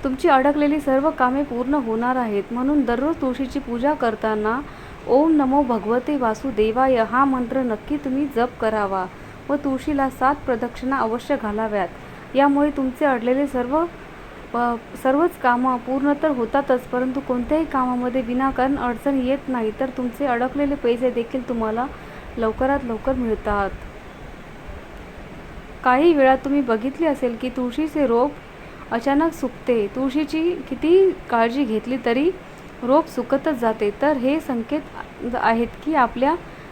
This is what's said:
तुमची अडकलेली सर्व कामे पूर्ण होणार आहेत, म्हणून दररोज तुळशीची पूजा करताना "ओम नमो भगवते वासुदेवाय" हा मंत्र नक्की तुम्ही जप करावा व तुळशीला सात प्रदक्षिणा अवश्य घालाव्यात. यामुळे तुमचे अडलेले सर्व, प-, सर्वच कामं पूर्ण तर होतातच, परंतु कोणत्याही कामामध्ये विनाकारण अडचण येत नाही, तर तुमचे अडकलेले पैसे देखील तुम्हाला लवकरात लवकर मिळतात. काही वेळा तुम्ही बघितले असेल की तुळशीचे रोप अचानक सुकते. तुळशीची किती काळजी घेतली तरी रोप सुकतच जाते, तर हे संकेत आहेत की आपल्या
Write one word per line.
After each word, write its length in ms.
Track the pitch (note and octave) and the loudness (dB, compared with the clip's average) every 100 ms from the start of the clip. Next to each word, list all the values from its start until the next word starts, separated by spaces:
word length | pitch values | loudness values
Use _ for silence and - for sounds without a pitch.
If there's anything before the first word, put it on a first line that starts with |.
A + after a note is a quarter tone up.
तुमची 240 | C4+ C4 F4 | -2 0 4
अडकलेली 520 | C4+ C4+ D4 D4 D4+ | 6 6 4 2 2
सर्व 300 | C#4+ C4 D4 | 2 2 2
कामे 320 | D#4 B3+ C4+ | 2 0 2
पूर्ण 300 | C#4 A#3+ B3 | -2 -2 0
होणार 420 | D4 A3+ A3 A#3+ B3+ | 0 0 -2 0 0
आहेत, 280 | A#3 G3+ G3 | 0 -2 -2
म्हणून 300 | A#3+ C4 D4+ | -2 2 2
दररोज 340 | A#3+ A#3+ C#4+ D#4+ | 2 2 0 0
तुळशीची 380 | C4 B3 C4 C#4+ | -2 -2 -4 -4
पूजा 340 | C4 A#3+ C4+ | -4 0 0
करताना 680 | D4+ A#3 A3 A3 G#3+ G#3+ A#3+ C#4+ - - - - | 2 0 0 -2 0 0 -2 -6 -14 -16 -14 2
"ओम 240 | B3 D#4+ | 4 6
नमो 320 | D#4 C4 C#4 | 4 4 2
भगवते 540 | C4 A#3 F#3+ A#3+ B3 D4 | 2 0 0 -2 0 0
वासुदेवाय" 800 | A#3+ A3 C4+ G#3 A3 A3+ C4 B3 | 0 0 -4 0 2 4 2 4
हा 300 | A3 A#3+ C#4 | 2 2 2
मंत्र 360 | C4 A#3+ C4 | 2 -2 -2
नक्की 360 | B3 G#3 - D4 | -2 -2 -4 -4
तुम्ही 300 | C#4+ C4 C#4+ A3+ | -2 -2 0 0
जप 240 | B3 - | 0 0
करावा 440 | A3 G#3+ G3+ F#3+ F#3 - - - - | -2 0 0 -2 -4 -8 -16 -16 -4
व 60 | C#4+ | -2
तुळशीला 540 | C#4+ C4 D#4 C#4+ C4+ | 0 -2 0 0 0
सात 260 | - C4 D4 - | 2 0 0 -2
प्रदक्षिणा 520 | A#3 A#3+ - B3+ C4+ | -2 -2 -4 -2 0
अवश्य 380 | A3+ A#3+ - C#4+ | 0 -2 -2 -2
घालाव्यात. 460 | A3 G#3 A3 G#3 F3 - - - - B3+ | -2 -2 -2 -2 -2 -6 -18 -18 -4 2
यामुळे 360 | C#4 C#4+ D4 | 4 4 2
तुमचे 340 | C#4+ C4 B3+ D4+ | 2 -2 0 2
अडलेले 420 | B3 A#3 C4 C#4+ | 2 2 2 2
सर्व, 380 | B3+ B3 D4 E4+ - - - - - - | 0 0 0 0 -4 -16 -16 -16 -16 -8
प-, 220 | A#3 A#3+ A#3 - - | -2 0 -2 -8 -2
सर्वच 340 | C4 C#4 E4+ - | 2 4 2 2
कामं 400 | C4 A#3+ B3+ B3 | 2 2 2 0
पूर्ण 360 | A#3+ C4 C#4 C#4+ | -2 0 2 2
तर 40 | D#4 | 2
होतातच, 540 | C4 A3 C#4 C#4 B3+ | 0 0 0 2 0
परंतु 380 | B3 B3 C4 C4 | 0 -2 -2 -2
कोणत्याही 460 | C4+ B3 A#3 D4+ D#4 | -2 -4 0 0 0
कामामध्ये 560 | C4+ B3+ B3 B3 B3+ | 0 0 0 0 -2
विनाकारण 560 | A#3 B3 C4+ C4+ C4 C#4+ | 0 0 0 2 0 2
अडचण 440 | B3 A#3 C#4 C#4 B3 | -2 -2 0 0 0
येत 120 | C4+ C4+ | -2 0
नाही, 240 | B3+ A3 G#3+ | 0 -2 -2
तर 100 | C4+ | -4
तुमचे 360 | B3+ B3 A#3 C#4 | -2 -6 -2 0
अडकलेले 500 | A#3 B3+ C#4 C#4+ C#4+ | 0 0 0 0 2
पैसे 340 | B3 A#3 B3+ | 0 2 0
देखील 400 | A#3 A#3 C4+ B3 | 0 -4 -4 -4
तुम्हाला 360 | A#3 A3 A3 C4+ - - - - - | -2 -2 -2 -4 -8 -14 -16 -12 -2
लवकरात 420 | A3+ G#3+ C4 C#4 | -2 0 0 0
लवकर 300 | B3 A3 - | -2 -4 -2
मिळतात. 560 | C4 A#3 G#3+ - G#3 G3 - - - - - - - - - - - - - - - - - - - - - | 0 0 -2 0 0 0 -4 -14 -16 -18 -16 -16 -16 -16 -16 -14 -14 -14 -16 -16 -16 -14 -14 -14 -16 -16 -2
काही 300 | B3+ B3+ E4+ | 2 6 6
वेळा 220 | D4+ C4 C4 | 8 6 6
तुम्ही 260 | C#4 C#4+ | 4 2
बघितले 460 | B3+ A3 B3+ C4+ E4 | 2 0 0 0 0
असेल 300 | C4+ B3 A3+ | 2 -2 -2
की 80 | B3+ | -4
तुळशीचे 580 | B3 B3 A3+ D#4 D#4 C4+ | -2 -2 -2 -2 0 2
रोप 240 | A#3 C#4 C#4+ - - - - - | 4 2 -2 -16 -18 -18 -16 -6
अचानक 420 | A3+ B3 C#4 E4 | -2 2 2 2
सुकते. 540 | D#4+ B3+ - - A#3+ G3+ | 0 -6 -4 0 0 0
तुळशीची 680 | B3+ C4+ C4+ D4+ D#4+ E4 F4 - | -2 0 0 0 0 0 -2 -6
किती 420 | B3+ D4+ F#4 F#4+ - - | -2 4 6 6 2 -2
काळजी 340 | A#3 A3+ B3+ | 2 2 2
घेतली 340 | C4 G#3+ A#3 C4 A#3+ | 0 0 -2 -2 2
तरी 260 | A#3 D#4+ F#4+ - - - - | 2 2 0 -12 -18 -18 -8
रोप 240 | B3 C#4+ D#4 | 2 2 2
सुकतच 460 | - A#3+ C#4 D#4+ | -4 0 0 0
जाते, 380 | C4 A#3 A3 G#3 G3+ | 0 0 2 -2 2
तर 120 | C#4+ | 0
हे 260 | C#4+ B3 D#4 | 2 2 0
संकेत 420 | D4+ A#3+ A3 D4+ - - - - A#3+ A#3+ | 0 -4 -2 -4 -4 -12 -14 -8 -6 0
आहेत 320 | G#3+ A3+ A#3 - - | 2 2 0 -4 -2
की 100 | D#4 | 2
आपल्या 400 | A#3 A#3+ C4+ E4+ - - - | 2 2 0 0 -4 -16 -18